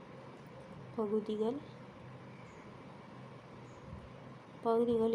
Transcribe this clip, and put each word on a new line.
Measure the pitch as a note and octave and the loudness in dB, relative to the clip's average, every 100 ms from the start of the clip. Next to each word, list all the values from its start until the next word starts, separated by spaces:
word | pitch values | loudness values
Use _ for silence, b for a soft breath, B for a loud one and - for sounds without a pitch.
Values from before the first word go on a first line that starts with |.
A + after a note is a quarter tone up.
| - - - - - - - - - - | -12 -12 -12 -12 -12 -12 -12 -12 -4 0
பகுதிகள், | G#3+ G#3+ G#3 G#3+ A3 C#4+ - - - - - - - - - - - - - - - - - - - - - - - - - - - - - - A#3 | 4 4 4 4 4 2 -2 -10 -12 -12 -12 -12 -12 -12 -12 -12 -12 -12 -12 -14 -14 -12 -12 -12 -14 -14 -14 -12 -10 -10 -10 -12 -14 -14 -14 0 6
பகுதிகள் | A3+ A#3+ A3+ A3+ | 8 8 8 8